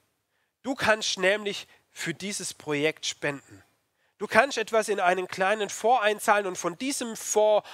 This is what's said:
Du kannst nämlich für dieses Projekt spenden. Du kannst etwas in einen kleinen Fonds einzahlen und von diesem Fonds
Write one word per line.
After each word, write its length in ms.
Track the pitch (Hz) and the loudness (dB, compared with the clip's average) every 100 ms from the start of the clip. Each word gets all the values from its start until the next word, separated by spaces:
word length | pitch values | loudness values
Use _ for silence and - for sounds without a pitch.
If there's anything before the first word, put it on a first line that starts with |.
| _ _ _ _ _ _ | _ _ _ _ _ _
Du 120 | 247 277 | -8 -2
kannst 420 | 214 220 - 190 | 2 2 0 0
nämlich 480 | 185 214 208 185 - _ _ | 2 2 -2 -8 -12 _ _
für 220 | - 165 | -10 -8
dieses 400 | 160 196 196 180 | -6 -6 -8 -8
Projekt 520 | - 151 147 156 - - | -10 -4 0 0 -2 -8
spenden. 580 | - 151 139 - 101 _ _ _ _ _ - | -6 -6 -6 -12 -20 _ _ _ _ _ -12
Du 100 | 208 | 0
kannst 300 | 220 277 247 | 4 4 2
etwas 320 | 214 220 214 | 0 0 0
in 100 | 202 | 0
einen 280 | 180 185 175 | 2 2 -2
kleinen 420 | - 190 214 196 | -2 0 0 -4
Fonds 340 | - 220 247 | -2 2 4
einzahlen 440 | 208 208 - 208 196 | 2 0 2 2 2
und 100 | 180 | -4
von 200 | 262 175 | -6 -4
diesem 380 | 262 - 240 220 | -6 -4 -6 -8
Fonds 520 | - 208 214 208 - | -2 2 4 4 0